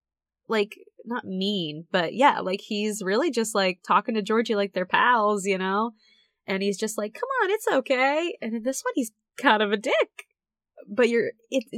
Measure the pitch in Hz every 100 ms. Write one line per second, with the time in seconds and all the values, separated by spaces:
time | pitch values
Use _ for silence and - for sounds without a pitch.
0 | _ _ _ _ - 220 208 - - _
1 | - 240 202 185 190 208 160 151 170 185
2 | 165 - 269 - 185 196 - 208 214 214
3 | 185 208 339 240 220 208 190 180 - 190
4 | 208 220 196 220 240 208 202 185 185 170
5 | 220 240 208 208 190 185 190 196 233 220
6 | _ _ _ _ - 190 202 196 220 220
7 | 214 - 523 523 381 427 - 269 - 254
8 | 262 302 339 - 226 226 226 269 494 415
9 | 233 _ _ - 277 214 214 208 247 622
10 | 480 - - _ _ _ _ - - 202
11 | 240 233 160 - - 262 -